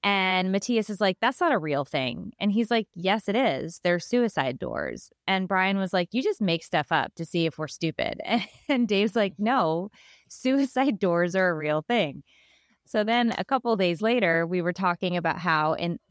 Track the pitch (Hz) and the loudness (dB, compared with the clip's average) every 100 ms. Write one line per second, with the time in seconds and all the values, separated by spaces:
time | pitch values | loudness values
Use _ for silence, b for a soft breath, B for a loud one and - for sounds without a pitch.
0 | 202 196 185 185 185 190 - 233 214 202 | 0 0 2 2 2 0 0 0 0 0
1 | 202 185 233 269 349 240 156 143 139 147 | 0 2 -2 2 2 2 0 -2 0 -2
2 | 131 - - - 196 202 226 233 208 - | -2 -6 -12 -4 0 0 2 0 -2 -4
3 | 180 214 - 208 254 135 160 - 180 175 | 0 0 0 0 2 0 -6 -4 0 0
4 | - 247 233 - 135 127 - - 71 57 | 2 0 2 0 -2 -2 -6 -4 -6 -8
5 | - _ - 190 185 190 190 196 190 190 | -14 _ -2 0 2 0 2 0 0 0
6 | 175 240 370 415 196 165 - 165 147 160 | 0 0 -2 0 0 0 0 -2 0 0
7 | - - 165 175 165 - 156 - 165 - | -2 -6 -4 0 0 -2 -10 -4 -4 -2
8 | - - - 233 - - - 269 233 196 | -4 -4 -2 -2 -2 -14 -2 0 2 2
9 | 208 233 202 170 208 269 170 165 196 B | 2 0 -2 0 0 2 2 0 -4 B
10 | B B B - 254 269 277 - 269 208 | B B B -4 0 2 2 0 0 2
11 | 190 170 175 185 185 160 151 151 - 240 | 0 2 2 2 2 0 0 -2 0 0
12 | 160 135 - b b b b b _ 220 | 0 -4 -16 b b b b b _ -2
13 | 214 240 233 - 190 269 240 220 185 165 | 0 2 2 0 -2 -2 0 2 2 2
14 | 220 240 185 165 170 180 175 180 190 175 | 0 2 2 2 2 0 -2 0 -2 0
15 | 185 175 170 165 170 160 156 160 170 175 | -2 0 -2 -2 0 2 2 0 -2 -4
16 | _ | _